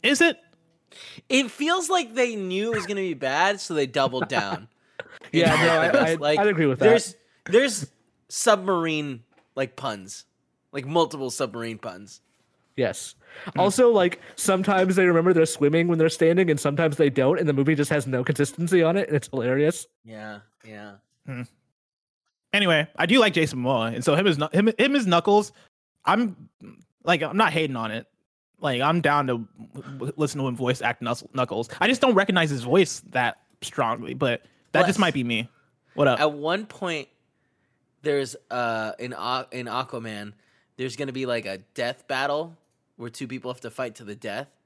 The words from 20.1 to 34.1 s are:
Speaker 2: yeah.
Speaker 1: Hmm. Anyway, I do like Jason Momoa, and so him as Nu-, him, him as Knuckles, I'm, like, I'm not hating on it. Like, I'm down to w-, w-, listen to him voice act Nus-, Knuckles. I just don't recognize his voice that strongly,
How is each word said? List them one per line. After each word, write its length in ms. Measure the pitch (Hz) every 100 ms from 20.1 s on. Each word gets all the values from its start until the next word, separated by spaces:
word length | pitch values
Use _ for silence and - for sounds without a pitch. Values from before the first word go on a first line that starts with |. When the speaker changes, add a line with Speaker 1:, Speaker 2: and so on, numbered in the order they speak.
| 110 107 104 104 _
Speaker 2:
yeah. 340 | 110 107 104 98 _ _ -
Speaker 1:
Hmm. 160 | 127 123 _ _ _ _ _ _ _ _ _ _
Anyway, 360 | 202 196 156 156 -
I 100 | 165
do 120 | 254
like 140 | 214
Jason 260 | 165 156 127
Momoa, 360 | 123 131 113 117
and 80 | 131
so 100 | 151
him 120 | 196
as 100 | 143
Nu-, 120 | 147
him, 180 | 170 214 220
him 180 | 269 277
as 120 | 208
Knuckles, 440 | 170 165 208 208 _ _ _ _ _ -
I'm, 440 | 202 233 180 - _ - - _ _
like, 200 | 165 170
I'm 140 | 151 185
not 140 | 214
hating 240 | 156 156 127
on 140 | 113
it. 140 | 110 - _ _ _ _ _
Like, 220 | 151 123
I'm 200 | 139 170
down 260 | 151 147 135
to 200 | 120 110 _ -
w-, 200 | - - 139
w-, 160 | 127 147
listen 220 | 151 147
to 80 | 135
him 80 | 120
voice 260 | 123 123
act 200 | - 117
Nus-, 220 | 120 120 -
Knuckles. 360 | 131 127 104 117 -
I 80 | 202
just 140 | 254
don't 120 | 269
recognize 360 | 202 185 180 160
his 100 | 139
voice 400 | 120 170 180 - -
that 280 | 127 120 - _ _
strongly, 500 | - - 120 117 110